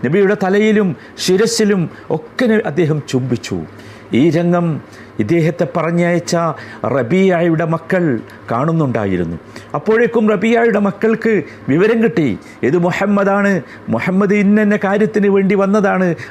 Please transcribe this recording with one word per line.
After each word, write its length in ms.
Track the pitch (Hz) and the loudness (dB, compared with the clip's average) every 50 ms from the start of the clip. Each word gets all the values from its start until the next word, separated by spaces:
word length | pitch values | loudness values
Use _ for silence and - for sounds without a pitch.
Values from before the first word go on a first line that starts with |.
| - | -4
നബിയുടെ 320 | 123 151 202 202 185 208 208 196 | -2 0 2 2 2 0 0 0
തലയിലും 520 | 185 190 208 214 220 214 208 208 185 135 - - - - | 0 2 2 2 2 2 2 2 0 -2 -6 -12 -20 -14
ശിരസിലും 720 | - - - 185 185 226 214 - - 220 202 208 190 160 - - - - - | -8 -2 0 2 2 2 0 0 0 0 2 2 0 -2 -4 -6 -14 -8 -6
ഒക്കെ 360 | - 160 - - - - 254 | -6 -6 -6 -10 -4 -2 0
ന-, 160 | 233 226 208 - | 2 2 0 0
അദ്ദേഹം 360 | - 143 160 175 143 156 151 139 - | -2 -2 0 0 0 0 -2 -4 -2
ചുംബിച്ചു. 500 | - 127 127 131 123 113 - - - 87 78 76 - - - - - - - - - | -2 -2 -2 -2 -4 -4 -4 -6 -6 -6 -8 -10 -14 -20 -20 -20 -20 -20 -12 -2 0
ഈ 160 | 110 143 170 | 2 2 4
രംഗം 520 | 151 170 170 170 175 175 175 170 151 123 117 - - - - - - - | 2 2 2 2 2 2 0 0 -4 -4 -8 -14 -20 -20 -20 -18 -6 -6
ഇദ്ദേഹത്തെ 480 | 110 104 170 170 156 165 165 - 185 - - | -2 0 0 2 2 0 0 -2 -4 -2 -2
പറഞ്ഞയച്ച 580 | 175 156 165 170 175 175 170 175 170 170 - - 170 170 165 139 - - - - - - | -4 -2 0 0 0 0 2 0 -2 -2 -2 -2 -2 -2 -2 -4 -6 -12 -18 -14 -8 -4
റബീയയുടെ 800 | - 127 139 123 113 165 185 190 190 180 165 170 175 165 156 170 | -2 -2 -2 0 0 2 2 2 2 2 2 2 2 2 0 0
മക്കൾ 540 | 160 165 160 - - 190 185 175 160 127 107 - - - - - - | -2 -2 -4 -2 -2 -2 0 2 0 0 -2 -4 -10 -20 -20 -8 -6
കാണുന്നുണ്ടായിരുന്നു. 840 | 117 117 139 160 165 165 151 135 113 117 107 98 95 87 87 82 85 78 - - - - - - - | -2 -2 0 0 0 0 0 0 0 -2 0 0 0 -2 -2 -4 -6 -10 -12 -18 -20 -20 -16 -8 -8
അപ്പോഴേക്കും 540 | 147 - - 220 226 240 233 233 226 214 214 | -6 0 0 2 2 2 2 2 0 2 2
റബീയയുടെ 500 | 214 185 185 226 240 226 233 233 202 208 | 0 2 2 2 2 2 2 2 2 2
മക്കൾക്ക് 640 | 208 202 190 - - 220 226 220 - 226 220 185 - - - - - - | 0 0 -2 0 -2 0 0 0 0 0 0 0 -2 -4 -14 -12 -4 -2
വിവരം 340 | 135 160 190 202 233 226 220 | 0 2 2 2 2 2 2
കിട്ടി, 340 | 226 - 185 160 127 95 85 - - - - - | 2 2 2 0 0 -2 -4 -8 -18 -10 -4 -2
ഇത് 140 | 117 151 | 0 2
മുഹമ്മദാണ്, 840 | 175 170 180 170 - 196 202 202 196 196 190 196 202 202 202 196 175 - - - - - - | 2 2 0 0 0 0 0 2 2 2 2 2 2 2 2 0 0 -4 -8 -18 -16 -6 -4
മുഹമ്മദ് 440 | 113 113 - 190 185 190 208 190 208 | -4 -2 -2 0 0 0 2 2 2
ഇന്ന 420 | 208 202 196 208 214 214 208 208 | 2 4 4 4 4 4 2 0
കാര്യത്തിന് 520 | 208 - 190 196 208 220 202 - 214 196 | 0 0 0 0 2 0 0 0 0 2
വേണ്ടി 280 | 202 196 202 196 190 208 | 2 2 2 2 2 2
വന്നതാണ്, 600 | 190 196 196 202 220 202 196 190 185 185 180 165 - - - | 2 2 2 2 2 2 2 0 2 0 0 -2 -4 -8 -10